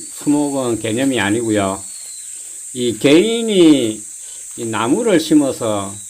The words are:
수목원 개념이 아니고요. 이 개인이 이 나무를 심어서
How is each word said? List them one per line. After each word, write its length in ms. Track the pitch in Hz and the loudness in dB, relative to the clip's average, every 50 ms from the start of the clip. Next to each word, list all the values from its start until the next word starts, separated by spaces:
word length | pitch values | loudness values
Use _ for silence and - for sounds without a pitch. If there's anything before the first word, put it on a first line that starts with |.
수목원 800 | - - - - - 151 147 147 147 143 139 139 127 120 113 107 | -10 -12 -16 -6 -2 0 2 2 2 0 -2 -2 -2 -2 -2 -2
개념이 400 | - - 107 120 139 135 131 113 | -2 -4 -2 0 0 0 0 0
아니고요. 600 | 98 101 107 120 120 113 107 104 98 95 95 95 - - - - - - - - - - - - - - - - - - - | 0 0 0 0 0 0 0 2 2 0 -2 -4 -8 -14 -16 -16 -16 -16 -16 -16 -16 -16 -16 -16 -16 -16 -16 -16 -16 -12 -8
이 240 | 127 123 120 101 104 | -4 -2 -2 -2 0
개인이 1040 | - 135 147 170 202 226 226 233 226 226 208 185 170 160 147 135 120 110 107 104 - - - - - - - - - - - - | 4 6 6 6 6 4 0 -2 -2 0 4 6 8 8 8 6 4 0 -4 -6 -10 -14 -16 -16 -16 -16 -16 -16 -16 -14 -12 -10
이 80 | 120 | -8
나무를 540 | 113 110 104 113 123 156 214 240 226 190 156 | -4 -2 -2 0 0 0 2 2 2 2 2
심어서 760 | - - 165 151 143 131 120 - 127 110 107 101 98 98 101 101 - - | 2 4 4 4 4 2 0 -2 -2 -2 -2 -2 -4 -6 -10 -12 -16 -16